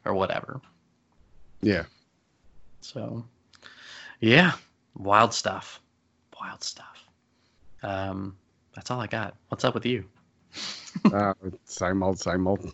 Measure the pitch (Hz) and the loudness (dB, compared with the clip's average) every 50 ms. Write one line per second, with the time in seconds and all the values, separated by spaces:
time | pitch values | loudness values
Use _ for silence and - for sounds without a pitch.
0 | - - 98 95 95 - - - - - - - - - _ _ _ _ _ _ | -4 -2 0 2 0 0 0 -4 -6 -8 -12 -14 -14 -18 _ _ _ _ _ _
1 | _ _ _ - - _ - - - - - - - 107 101 85 76 - - _ | _ _ _ -20 -20 _ -20 -20 -20 -20 -10 -2 0 0 0 0 -2 -6 -12 _
2 | _ _ _ _ _ _ _ _ _ - - - - - - - - - - 123 | _ _ _ _ _ _ _ _ _ -20 -20 -20 -20 -20 -20 -20 -20 -14 -12 -10
3 | 110 117 113 117 117 117 _ _ _ _ - _ - - - - - - - - | -10 -8 -10 -10 -12 -14 _ _ _ _ -20 _ -20 -20 -20 -20 -20 -20 -20 -18
4 | - - - - - 110 120 151 180 175 147 - - _ _ _ _ _ _ - | -18 -20 -8 0 6 8 10 10 10 8 4 0 -8 _ _ _ _ _ _ -8
5 | 98 98 101 107 117 110 104 - - 95 95 95 - - - - - _ _ _ | 2 6 8 8 8 6 4 -2 -4 -4 -6 -6 -8 -14 -18 -20 -20 _ _ _
6 | _ _ _ _ _ _ - - - - - - - - - - - - - - | _ _ _ _ _ _ -18 -16 -14 -14 -14 -12 -12 -14 -14 -14 -18 -20 -20 -20
7 | - _ _ _ _ _ _ _ _ _ _ _ _ - - - - 101 98 95 | -20 _ _ _ _ _ _ _ _ _ _ _ _ -20 -16 -10 -8 -6 -4 -4
8 | 95 98 95 98 98 98 95 - _ _ _ _ _ _ _ - - - 123 123 | -4 -4 -6 -6 -8 -10 -12 -14 _ _ _ _ _ _ _ -16 -8 -6 -6 -6
9 | 113 101 - 113 107 98 - - _ _ - - - 127 - 123 120 120 123 110 | -4 -4 -4 -6 -6 -8 -10 -14 _ _ -4 0 0 0 0 0 -2 -2 -4 -4
10 | 95 - _ _ _ _ _ _ _ _ - - - - - - - - - 180 | -6 -10 _ _ _ _ _ _ _ _ -16 -14 -12 -12 -12 -14 -16 -14 -6 0
11 | - 196 - 101 104 101 95 - 95 95 87 - - - - - 95 90 95 98 | 2 2 2 4 2 0 -2 -2 -6 -10 -10 -12 -14 -16 -6 -4 -2 0 0 2
12 | 92 95 95 85 - 90 87 92 92 92 101 95 - 90 | 2 0 0 0 -2 0 0 2 2 2 2 0 -2 -8